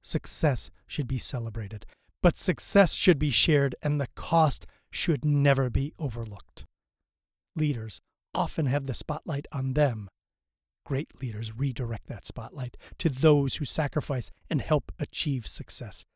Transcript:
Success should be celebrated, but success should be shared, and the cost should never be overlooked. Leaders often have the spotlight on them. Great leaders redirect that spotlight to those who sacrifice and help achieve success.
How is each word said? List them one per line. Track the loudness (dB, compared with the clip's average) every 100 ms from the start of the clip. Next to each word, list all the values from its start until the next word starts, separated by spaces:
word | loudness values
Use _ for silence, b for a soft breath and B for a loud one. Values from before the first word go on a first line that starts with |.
Success | -2 -4 -2 0 0 0 -4 -14 _
should | -6 -2
be | -2
celebrated, | -2 -4 -6 -6 -8 -10 -14 b b _
but | 4 4
success | 0 0 4 6 6
should | 6 4 4
be | 4
shared, | 2 4 4 4 0
and | -2 0
the | -2
cost | -8 0 4 4 2 -6 b b
should | -4 0 2 2
never | 4 4 4 2
be | 0 -2 -4
overlooked. | -6 -4 -8 -10 -16 -18 -18 _ _ _ _ _ _ _ _ -2
Leaders | -2 -2 -6 -12 _ _ _ -4
often | -2 0 0
have | 0 -2
the |
spotlight | -4 -4 -6 -4 -6 -4
on | -6 -2
them. | 2 2 0 -10 _ _ _ _ _ _ _ -6
Great | -6 -6 -8
leaders | -8 -6 -8 -4
redirect | -4 -4 -6 -6 -8
that | -8 -8
spotlight | -8 -12 -8 -10 -10 B -2
to | -2
those | 4 6 6 4 -2
who | -4
sacrifice | -2 0 -2 -2 -4 -6 -14 _
and | -4
help | 2 0 0 -8
achieve | -8 -4 -2 -2 -4
success. | -8 -6 -8 -8 -12 -14